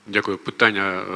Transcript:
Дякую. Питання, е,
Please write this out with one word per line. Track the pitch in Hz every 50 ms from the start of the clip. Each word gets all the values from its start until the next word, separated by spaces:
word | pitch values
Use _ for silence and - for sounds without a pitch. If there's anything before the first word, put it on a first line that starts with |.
| -
Дякую. | 107 101 104 101 - 98 92
Питання, | - - - - 120 113 104 98 98
е, | 98 92 92 95 98 92